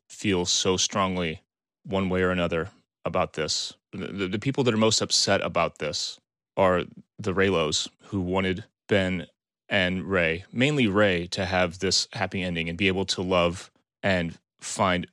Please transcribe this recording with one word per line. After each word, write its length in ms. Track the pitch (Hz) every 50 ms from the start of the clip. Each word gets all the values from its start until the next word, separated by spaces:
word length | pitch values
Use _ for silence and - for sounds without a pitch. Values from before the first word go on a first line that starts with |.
| _ -
feel 360 | - - - 104 92 90 87
so 320 | - - - - 95 92
strongly 640 | 90 - - - 104 95 92 92 90 85 80 80 - _ _ _ _ _ _ _ _ -
one 220 | 135 98 95 98 90
way 140 | 92 92
or 80 | 92 90
another 380 | 92 90 85 85 85 80 82 104 - _ _ _ _ _ -
about 300 | 90 87 92 82 - -
this. 380 | 78 78 78 - - - - - _ _ _
The, 140 | - - - -
the, 200 | 87 98 95 92
the 100 | 107 104
people 240 | - 139 131 143 123
that 100 | 123 113
are 40 | 110
most 220 | 110 110 - -
upset 400 | 107 - - - - 104 98 -
about 380 | - 87 85 87 82 78 - -
this 400 | 78 73 76 - - - - - _ _ _ _ _ _ _
are 260 | - 98 92 90 87 - - - - - _ _ -
the 140 | - 98
Reylos, 560 | 87 95 95 98 90 82 78 76 85 - - - - _ -
who 140 | - 104 95
wanted 440 | 90 90 92 95 95 92 90 87 - - _ _ _ -
Ben 380 | 107 98 92 92 92 85 76 - _ _ _ _ _ _ _ -
and 340 | 101 98 92 90 92 92 71
Rey, 400 | 92 98 90 82 80 80 90 - -
mainly 360 | - 117 131 151 151 139 120 101
Rey, 380 | 92 104 107 98 90 85 87 92
to 160 | - 101 92
have 320 | 90 92 90 92 85 87 92
this 300 | 95 92 - - - -
happy 300 | - 110 95 92 - 95
ending 260 | 92 90 85 82 82 82
and 80 | 87
be 120 | 90 101 95
able 160 | 92 98 95
to 160 | - - 98
love 480 | 92 92 92 87 87 85 87 - - - _ _ _ _ _ _
and 340 | - 101 92 87 82 82 - - _ _ _ _
find 460 | - - - - 101 92 90 90 87 -